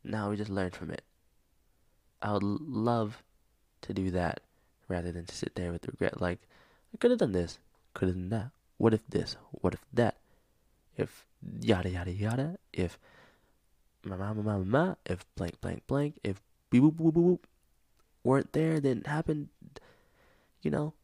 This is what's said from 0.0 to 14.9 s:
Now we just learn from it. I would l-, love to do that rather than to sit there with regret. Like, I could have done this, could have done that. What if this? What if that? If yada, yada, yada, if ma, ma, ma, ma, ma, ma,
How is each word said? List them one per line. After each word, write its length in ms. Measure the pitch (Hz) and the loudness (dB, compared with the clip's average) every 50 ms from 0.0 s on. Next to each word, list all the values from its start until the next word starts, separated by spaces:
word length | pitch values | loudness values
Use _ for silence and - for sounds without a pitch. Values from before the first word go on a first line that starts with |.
Now 280 | - - 107 110 104 101 | -6 -4 -4 -2 -2 -2
we 60 | 104 101 | -2 -4
just 120 | 104 104 | -4 -4
learn 200 | 95 98 95 90 | -2 -2 -2 -2
from 200 | - - 80 80 | -4 -8 -10 -8
it. 120 | - - _ _ _ _ _ _ _ _ _ _ _ _ _ _ _ _ _ _ _ _ _ _ _ _ | -10 -10 _ _ _ _ _ _ _ _ _ _ _ _ _ _ _ _ _ _ _ _ _ _ _ _
I 100 | - 104 | -4 0
would 100 | 104 101 | 0 0
l-, 160 | 101 101 101 - | 2 0 -2 -2
love 600 | 151 156 127 110 110 120 120 117 110 104 117 - _ _ _ _ _ _ _ _ _ _ _ _ | -4 -4 -4 0 0 2 2 2 0 -2 -6 -12 _ _ _ _ _ _ _ _ _ _ _ _
to 100 | - - | -10 -6
do 180 | 98 98 95 95 | -4 -2 -2 0
that 280 | 90 90 87 80 60 - _ _ _ _ _ _ _ _ _ - | 0 0 0 0 -2 -6 _ _ _ _ _ _ _ _ _ -6
rather 240 | 95 87 85 87 | -4 -4 -4 -4
than 140 | 85 85 85 | -6 -8 -10
to 80 | 92 - | -10 -8
sit 200 | - - - _ | -8 -8 -6 _
there 160 | - 90 87 | -6 -6 -4
with 160 | 85 82 - | -6 -6 -8
regret. 320 | - - - - - - - | -10 -4 -2 -2 -2 -2 -2
Like, 220 | 90 90 90 - _ _ _ - - _ _ _ _ _ - | -2 -2 -2 -4 _ _ _ -20 -20 _ _ _ _ _ -4
I 20 | |
could 140 | - - 240 | 2 4 4
have 100 | 247 226 | 4 4
done 120 | 196 123 | 2 2
this, 260 | 92 90 85 80 - - _ _ _ _ _ _ | 2 0 0 -2 -6 -16 _ _ _ _ _ _
could 160 | _ - 98 92 | _ -2 0 0
have 80 | 90 | 0
done 140 | 92 90 92 | -2 -4 -4
that. 200 | 113 110 107 135 _ _ _ _ _ _ | -4 -4 -4 -8 _ _ _ _ _ _
What 160 | - 117 110 | 4 4 4
if 120 | 110 - | 4 0
this? 300 | - - - - - - - - - | -2 -2 -2 -2 -2 -10 -14 -14 -18
What 240 | - - - 90 - | -10 -2 0 0 0
if 100 | - - _ | -2 -12 _
that? 240 | - 123 120 107 - _ _ _ _ _ _ _ _ _ _ _ _ _ _ _ _ | 0 2 2 2 0 _ _ _ _ _ _ _ _ _ _ _ _ _ _ _ _
If 300 | - - - - - - _ _ _ - - - 110 | -6 -6 -6 -6 -20 -20 _ _ _ -14 -12 -10 -2
yada, 300 | - 113 104 90 90 92 | 2 2 2 4 2 -2
yada, 200 | 90 90 90 90 | -2 -2 -4 -4
yada, 460 | 90 98 101 107 113 131 139 160 180 - _ _ | -4 -2 -2 0 0 0 -2 -4 -6 -10 _ _
if 260 | - - 90 85 - - _ - - - - - _ _ _ _ _ _ _ _ _ _ _ _ _ _ - | -2 -2 -2 -2 -2 -10 _ -20 -20 -20 -20 -20 _ _ _ _ _ _ _ _ _ _ _ _ _ _ -10
ma, 120 | 101 95 | -8 -6
ma, 160 | 92 98 101 | -6 -4 -4
ma, 100 | 110 107 | -4 -2
ma, 160 | 104 107 104 98 | -2 0 0 0
ma, 60 | 92 | 0
ma, 300 | 95 113 143 170 190 | 2 2 4 2 2